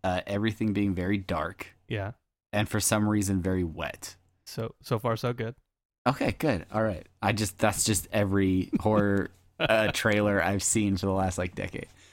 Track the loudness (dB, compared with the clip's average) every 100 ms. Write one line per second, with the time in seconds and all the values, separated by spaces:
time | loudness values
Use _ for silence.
0 | -4 -2 -2 -2 -2 0 -2 0 0 0
1 | -2 -2 -2 -6 -6 -10 -18 -18 -10 -8
2 | -8 -12 _ _ _ -4 -2 -2 0 2
3 | 2 2 0 0 0 -2 -2 -4 -8 -10
4 | -16 -18 _ _ -16 -10 -10 -10 -4 -2
5 | 0 -2 -4 -4 -8 -10 _ _ _ _
6 | -2 0 0 0 0 -2 -2 -2 -2 -4
7 | -12 _ 0 2 -2 0 0 2 0 0
8 | 0 0 2 4 4 4 2 0 2 4
9 | 4 2 0 -8 _ -4 2 2 2 2
10 | 2 4 4 2 2 0 0 2 2 0
11 | 0 0 0 -2 -6 -6 -8 -8 -12 -18
12 | -20